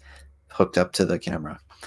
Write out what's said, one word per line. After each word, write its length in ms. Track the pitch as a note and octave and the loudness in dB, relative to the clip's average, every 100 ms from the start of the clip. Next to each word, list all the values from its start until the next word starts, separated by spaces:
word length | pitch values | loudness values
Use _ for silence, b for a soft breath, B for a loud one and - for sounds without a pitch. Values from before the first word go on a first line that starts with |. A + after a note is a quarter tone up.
| b b b _ _ | b b b _ _
hooked 300 | - F#2 B2 | 0 2 2
up 140 | F3+ | 0
to 100 | - | 0
the 140 | F#2 - | 0 0
camera. 420 | - E3+ D3+ - _ b | -4 -8 -8 -14 _ b